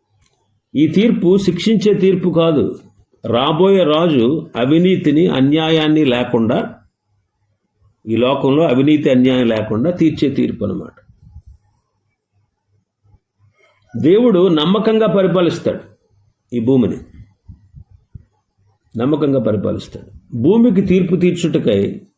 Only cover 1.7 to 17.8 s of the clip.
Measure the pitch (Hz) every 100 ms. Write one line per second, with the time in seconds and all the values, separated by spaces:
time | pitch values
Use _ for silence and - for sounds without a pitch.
1.7 | 208 208 196 190 180 175 165 165 147 101
2.7 | - - _ _ _ 110 117 143 160 190
3.7 | 196 151 156 170 135 117 156 - 117 127
4.7 | 165 180 180 - 147 180 135 139 156 160
5.7 | 160 156 156 139 120 123 117 110 165 -
6.7 | - _ _ _ _ _ _ _ _ _
7.7 | _ _ _ 110 113 123 139 135 143 165
8.7 | 127 143 147 143 127 127 127 117 110 101
9.7 | 110 156 180 160 - 143 127 117 113 101
10.7 | 92 76 - _ _ - - - - _
11.7 | _ _ _ _ _ _ 98 98 _ _
12.7 | 101 _ _ 101 _ _ _ _ _ _
13.7 | _ _ 110 147 208 247 185 190 156 156
14.7 | 214 220 220 220 196 185 180 165 - -
15.7 | - - _ _ _ _ _ - 120 113
16.7 | 135 98 - - - - _ - - _
17.7 | -